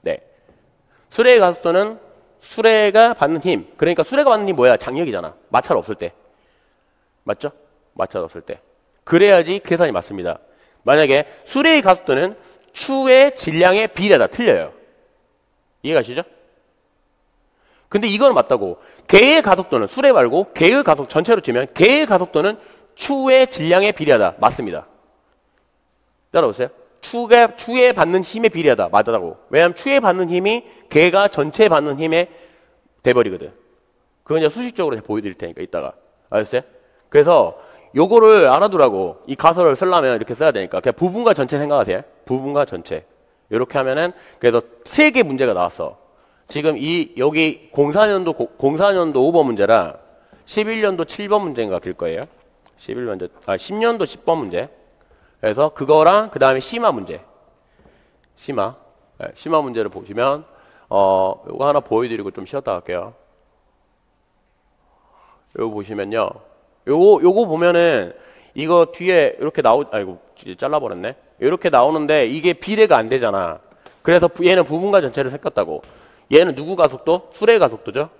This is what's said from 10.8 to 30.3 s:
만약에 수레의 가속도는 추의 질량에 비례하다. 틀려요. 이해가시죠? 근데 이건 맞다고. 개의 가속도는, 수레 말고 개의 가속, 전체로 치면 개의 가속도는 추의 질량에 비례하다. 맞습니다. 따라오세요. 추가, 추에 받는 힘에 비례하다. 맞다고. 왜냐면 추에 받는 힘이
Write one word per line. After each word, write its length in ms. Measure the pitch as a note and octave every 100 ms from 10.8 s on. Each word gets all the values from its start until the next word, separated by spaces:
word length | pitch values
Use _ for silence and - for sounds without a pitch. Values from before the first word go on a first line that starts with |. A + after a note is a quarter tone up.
만약에 440 | - D3 D3 C#3 D3+ -
수레의 380 | - C4 D#4+ D#4
가속도는 540 | G3 F3+ - C3 F3+ A3 _ _ _
추의 600 | - - C4+ C4 B3+ C#4
질량에 540 | C4+ - D#3 F3+ G3 A3
비례하다. 400 | - G3+ D#3+ G2+
틀려요. 440 | - A#3 G2 D#2 - _ _ _ _ _ _ _ _ _ _
이해가시죠? 400 | C3+ D#3 A2+ B2+ F3+ _ _ _ _ _ _ _ _ _ _ _ _ _ _ _ _
근데 180 | G3+ G#3+
이건 280 | G3+ A#3+
맞다고. 440 | G#3+ - B2 G2 F2 _ _ -
개의 340 | G3 B3+ D#4+
가속도는, 460 | G3+ F#3+ F#3 B2 G2+
수레 240 | - C#4
말고 400 | A3+ B2 C#3+ G3+
개의 320 | - E3 C4
가속, 240 | A3+ D3 C3+
전체로 320 | - F3 A3
치면 280 | D3 A#2+ C3+
개의 320 | - D#3+ C#4+ D4+
가속도는 500 | F#3+ F3+ D3+ F#3 G#3+ - _ _
추의 540 | _ - C#4 C4 C4 B3+
질량에 420 | - D#3+ F3 G3+
비례하다. 440 | G#3 D3+ B2 F#2+ -
맞습니다. 480 | A2+ - A2 D#2 - _ _ _ _ _ _ _ _ _ _ _ _ _ _
따라오세요. 380 | F3+ C#3 G2+ B2+ _ _ _
추가, 560 | - A#3 A#3 A#3 A3+ A#3+
추에 360 | - B3 B3
받는 300 | G3+ D#3+ F#3
힘에 260 | F3+ A3 A3+
비례하다. 420 | D#3+ D3+ A2+ F2
맞다고. 480 | G2+ A2 A2+ F2 - _
왜냐면 260 | D3 F3
추에 240 | F3 C4+ C#4
받는 300 | A3 F3+
힘이 360 | F3